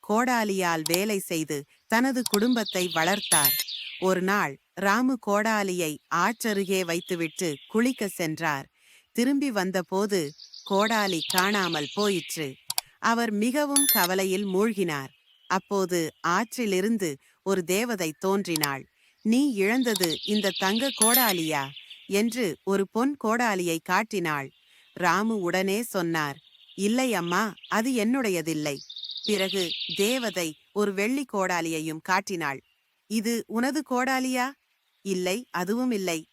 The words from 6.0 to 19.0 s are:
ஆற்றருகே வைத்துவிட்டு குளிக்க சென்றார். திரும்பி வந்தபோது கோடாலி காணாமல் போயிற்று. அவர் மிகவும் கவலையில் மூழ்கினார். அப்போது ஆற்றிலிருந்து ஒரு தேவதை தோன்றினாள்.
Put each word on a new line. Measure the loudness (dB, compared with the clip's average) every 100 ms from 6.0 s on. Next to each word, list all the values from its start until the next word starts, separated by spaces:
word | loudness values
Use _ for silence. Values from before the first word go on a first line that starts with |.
| _
ஆற்றருகே | 0 0 0 -2 0 0 0
வைத்துவிட்டு | 0 -2 -2 -4 -4 -2 -4 -4 -2
குளிக்க | 2 2 0 -6
சென்றார். | -2 -4 -2 -2 -2 -6 _ _ -20 _
திரும்பி | 0 2 2 0
வந்தபோது | 0 0 -2 -2 -2 0 0 -2 -8 -20 -20
கோடாலி | -2 0 2 2 0 -2 0
காணாமல் | 2 2 2 0 -2 -4
போயிற்று. | -2 0 0 -4 -6 -6 -8 _ -6 -6 _
அவர் | 0 0 0
மிகவும் | 0 0 0 2 2 2
கவலையில் | 2 2 2 0 0 0
மூழ்கினார். | 2 2 0 -2 -2 -6 _ _ _ _
அப்போது | -4 0 -2 0 0 -2 -2 0
ஆற்றிலிருந்து | 0 0 -2 0 2 2 0 0 -4 _ _
ஒரு | -2 0
தேவதை | 2 0 0 -2 -4 -2
தோன்றினாள். | 0 0 0 0 0 -2 -8 _